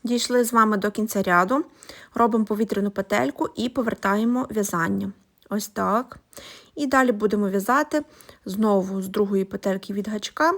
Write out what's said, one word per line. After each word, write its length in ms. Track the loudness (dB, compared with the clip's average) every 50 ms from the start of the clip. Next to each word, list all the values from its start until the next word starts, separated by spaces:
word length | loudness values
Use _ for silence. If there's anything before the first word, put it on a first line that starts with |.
| -2
Дійшли 380 | -2 -2 -2 0 2 2 2 2
з 100 | 4 4
вами 240 | 4 4 4 4
до 140 | 0 0 -2
кінця 320 | -2 -2 -4 -2 0 0 2
ряду, 420 | 4 4 4 4 4 2 0 0 -4 -12 -20 -20 -20 -20 -20 -20 -8 0
робимо 320 | 2 2 4 4 2 0
повітряну 460 | 0 0 -2 0 0 0 -2 -2 -2
петельку 580 | -2 -4 -4 -2 0 0 0 0 -2 -4 -6 -6 -4
і 140 | -6 -6 -4
повертаємо 800 | -2 -2 -2 -2 -4 -2 0 0 0 2 2 2 0 0 -2 -2
в'язання. 600 | -2 -2 -2 -2 0 -2 0 0 0 -2 -4 -6 -8 _ _ _ _ _ _ -6
Ось 180 | -6 -6 -6
так. 520 | -6 _ -4 -2 0 0 0 -2 -4 -14 -20 _ _ -20 -20 -20 -20 -20 -20 -20 -16 _
І 120 | -6 -2
далі 240 | 0 2 2 4 2
будемо 380 | 0 0 0 0 0 0 0 0
в'язати 540 | -2 -2 0 2 2 2 2 0 -2 -4 -4 -4 -18 -20 -20 -20 -20 _ _
знову 560 | -10 -4 0 2 2 4 2 2 0 -4 -6
з 60 | -6
другої 380 | -4 0 0 0 2 2 -2 -2
петельки 480 | -2 -6 -4 -2 -2 -2 -2 -4 -6 -6
від 140 | -6 -4
гачка 460 | -4 -6 -6 -8 -8 -2 2 2 2 2